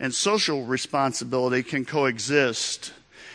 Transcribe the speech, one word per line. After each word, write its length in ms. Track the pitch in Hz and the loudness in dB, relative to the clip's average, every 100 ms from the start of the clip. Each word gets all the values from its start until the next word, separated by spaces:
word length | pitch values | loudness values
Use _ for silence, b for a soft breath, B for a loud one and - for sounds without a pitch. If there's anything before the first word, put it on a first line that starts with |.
and 140 | 131 | -4
social 500 | 123 202 208 180 143 | 0 2 2 2 -2
responsibility 1000 | 120 131 - 143 135 - 123 127 127 127 | -2 -4 -2 0 0 -2 -2 0 2 0
can 220 | - 143 | 0 -4
coexist. 1120 | 123 151 135 117 107 147 131 110 - - - - _ B B | -2 2 2 0 2 4 4 0 -4 -6 -10 -18 _ B B